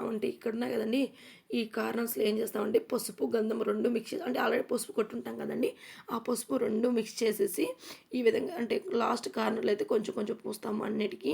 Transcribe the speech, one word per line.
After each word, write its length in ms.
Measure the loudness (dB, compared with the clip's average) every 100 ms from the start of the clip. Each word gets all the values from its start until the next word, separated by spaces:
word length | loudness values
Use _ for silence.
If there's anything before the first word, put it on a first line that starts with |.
అంటే 240 | -2 -2 -2
ఇక్కడ 240 | -2 -4
ఉన్నాయి 200 | -2 -2
కదండి, 280 | 0 2 2 0 -2 -20 -20 -4
ఈ 80 | -2 -2
కార్నర్స్‌లో 540 | -2 -2 0 -2 0
ఏం 120 | 2 2
చేస్తామంటే 420 | 0 0 2 2
పసుపు, 420 | 2 -2 -2 -2 0
గంధం 320 | 2 2 0
రెండు 280 | 0 2 2
మిక్స్ 220 | 2 -2
చేసి, 120 | -6
అంటే 160 | -2 0
already 260 | 2 2 2
పసుపు 260 | -2 -2
కొట్టుంటాం 440 | -2 -2 -2 -8 -6
కదండి, 320 | -4 0 0 -2 -14 -16 -6
ఆ 120 | -4
పసుపు 380 | -2 -2 0 0
రెండు 320 | 2 2 2
మిక్స్ 260 | 2 0 0
చేసేసి 480 | 0 2 0 0 -2 -4 -12 -18 -6
ఈ 80 | 2
విధంగా 320 | 4 4 0 -2
అంటే 200 | -2 -2 0
లాస్ట్ 360 | 0 2 0 -2
కార్నర్‌లో 440 | 0 0 2 2
అయితే 120 | 2 2
కొంచెం 280 | 2 0
కొంచెం 240 | -2 -2 -4
పూస్తాము 460 | -6 -6 -4 -2
అన్నిటికీ. 500 | -2 0 -2 -2 -2